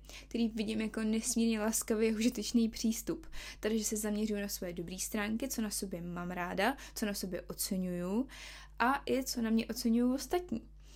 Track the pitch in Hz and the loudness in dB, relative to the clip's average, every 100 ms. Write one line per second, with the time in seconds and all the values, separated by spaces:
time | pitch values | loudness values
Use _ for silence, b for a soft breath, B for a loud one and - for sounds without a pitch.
0 | - B B 226 226 220 214 220 220 220 | -12 B B 0 0 0 -2 0 -2 0
1 | 220 220 - 233 226 220 214 220 - 214 | 2 2 2 2 4 4 2 0 2 4
2 | 220 220 233 254 - 240 226 - 220 226 | 4 4 2 2 2 2 2 2 0 0
3 | - - - B B B 214 220 208 214 | -2 -4 -6 B B B 0 0 0 -2
4 | 214 208 214 202 202 - 185 175 170 185 | 0 0 0 0 -2 -4 -6 -6 -6 -6
5 | - 220 208 220 269 - 214 - 196 175 | -4 -2 0 -2 -2 -2 -2 -2 -4 -6
6 | 175 175 175 180 175 185 208 277 B B | -6 -4 -4 -4 -2 2 2 2 B B
7 | 208 202 190 175 - 180 - 185 185 175 | -2 -2 -4 -4 -6 -6 -2 0 0 -2
8 | 180 214 285 B B B B - 233 180 | 0 0 -2 B B B B 2 4 4
9 | - 247 262 - 220 226 226 226 233 233 | 2 0 0 0 2 4 2 0 2 4
10 | 247 269 - 359 359 - - - b | 4 2 0 -2 0 -6 -8 -18 b